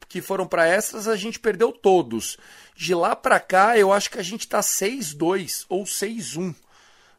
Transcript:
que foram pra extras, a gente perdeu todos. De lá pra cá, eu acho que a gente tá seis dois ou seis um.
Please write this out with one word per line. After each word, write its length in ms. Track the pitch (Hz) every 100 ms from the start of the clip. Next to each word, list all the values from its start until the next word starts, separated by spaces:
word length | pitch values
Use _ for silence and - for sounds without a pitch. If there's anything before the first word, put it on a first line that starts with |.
| -
que 120 | 180
foram 260 | - 196 180
pra 220 | 175 165
extras, 400 | 190 - 220 208
a 80 | 214
gente 240 | 214 214
perdeu 320 | 226 190 226
todos. 640 | - 196 185 127 113 - - - - - -
De 180 | 160
lá 220 | 175 185 247
pra 240 | 262 196
cá, 380 | - 185 208 233
eu 140 | 196
acho 180 | 202 -
que 80 | 247
a 40 |
gente 240 | 175 220 -
tá 140 | -
seis 540 | - - 196 269 165
dois 500 | 147 165 196 170 - -
ou 140 | 185 202
seis 500 | - 202 226 151 147
um. 180 | 185 - _ _ _ _ _